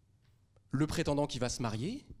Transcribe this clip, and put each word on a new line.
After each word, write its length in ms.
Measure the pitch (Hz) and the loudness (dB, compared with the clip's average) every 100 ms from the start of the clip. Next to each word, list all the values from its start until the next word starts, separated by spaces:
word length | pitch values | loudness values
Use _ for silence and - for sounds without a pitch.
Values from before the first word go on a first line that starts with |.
| _ _ _ _ _ _ _ | _ _ _ _ _ _ _
le 160 | 135 151 | 0 0
prétendant 400 | - 147 143 143 | 2 2 2 2
qui 120 | 127 | 0
va 100 | 120 | -2
se 120 | - | 0
marier, 440 | 120 107 156 277 - - | -2 -2 -4 -6 -12 -20